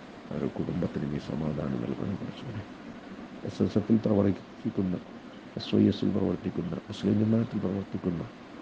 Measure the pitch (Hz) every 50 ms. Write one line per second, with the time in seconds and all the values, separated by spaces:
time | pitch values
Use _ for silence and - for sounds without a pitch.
0 | - - - - - - - 73 71 64 - - 80 80 80 87 85 - - 78
1 | 76 71 73 71 - - 69 71 78 76 73 69 73 69 65 60 58 67 65 -
2 | - - 98 - 240 233 - - - 127 107 107 - - - - - - - -
3 | - - - - - - - - - - - - 101 95 - 107 98 - 113 110
4 | - 110 107 98 98 101 92 - - - - - - 113 - 104 95 92 87 -
5 | - - - - - - - - - - - - - - 107 104 104 101 95 -
6 | 104 98 95 101 95 92 90 - - 92 - - 87 85 82 - - - - -
7 | - 98 107 104 104 110 110 117 113 - - 104 101 95 98 98 95 - - 98
8 | - 92 85 80 - - - - - - - -